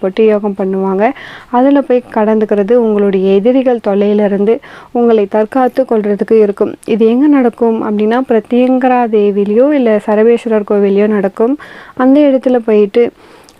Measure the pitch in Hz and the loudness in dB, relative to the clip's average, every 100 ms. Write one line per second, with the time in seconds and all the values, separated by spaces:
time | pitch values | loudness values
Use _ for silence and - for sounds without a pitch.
0 | 190 185 220 208 208 202 190 190 190 190 | -4 0 0 0 -2 -4 -4 -4 -2 0
1 | 226 - - - - 247 269 285 - 247 | -2 -4 -14 -20 -6 0 2 2 0 -2
2 | - 226 214 220 214 208 196 240 220 208 | -2 -4 0 0 0 -2 0 0 2 0
3 | 202 190 190 196 220 262 254 240 214 202 | 0 0 0 0 2 0 0 -2 -2 -2
4 | 202 208 208 196 202 233 - - - 247 | 0 0 0 0 0 -2 -6 -20 -8 -2
5 | 240 226 202 214 214 269 254 262 254 226 | 2 2 0 -2 -2 0 -2 -2 -2 -2
6 | 208 202 202 220 208 202 208 - - 220 | -2 -2 0 2 2 0 -4 -6 -4 0
7 | 226 247 302 285 240 - 233 226 220 208 | 2 2 2 2 0 0 -2 -2 -2 -2
8 | 214 240 262 226 - 240 254 254 254 247 | -2 -2 0 -2 0 0 0 0 0 0
9 | 240 214 202 202 202 214 277 294 233 208 | 0 0 0 0 0 2 2 2 0 0
10 | - 214 226 233 233 220 202 208 202 202 | 0 0 2 2 0 -4 -2 0 0 0
11 | 214 208 190 - 226 285 - - - - | 0 0 -2 -2 -2 -4 -8 -20 -14 -2
12 | 254 277 294 262 254 247 226 214 202 240 | 2 4 2 2 0 -2 0 0 2 0
13 | 233 - - - - - | -2 -4 -20 -20 -20 -16